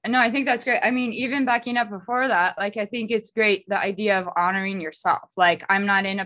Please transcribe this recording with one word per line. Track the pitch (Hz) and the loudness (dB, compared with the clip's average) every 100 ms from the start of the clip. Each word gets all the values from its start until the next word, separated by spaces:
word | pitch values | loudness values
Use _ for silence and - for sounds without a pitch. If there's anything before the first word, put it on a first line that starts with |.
| 226 | -2
no, | 254 | 2
I | 233 | 2
think | 262 269 | 2 0
that's | 240 | 0
great. | 254 240 | 0 0
I | 214 | 2
mean, | 254 247 | 0 -2
even | 214 254 277 | -4 -2 0
backing | 254 233 240 240 | 0 0 0 -2
up | 226 | -2
before | 202 180 247 262 | -6 -4 -2 2
that, | 190 175 - | 2 2 0
like, | 202 214 | -4 -4
I | 208 | -4
think | 240 220 | -4 -2
it's | 226 220 | -2 -2
great, | - 214 202 - | 0 2 2 0
the | 196 | -2
idea | 190 190 214 190 | -2 -2 0 0
of | 185 - | 0 0
honoring | 175 190 190 190 | 0 0 -2 -4
yourself. | 160 151 180 - - - | -8 -4 0 0 -2 2
Like, | 180 165 - | 4 4 0
"I'm | 196 | 0
not | 202 196 196 | 2 0 0
in | |
a | 196 | -4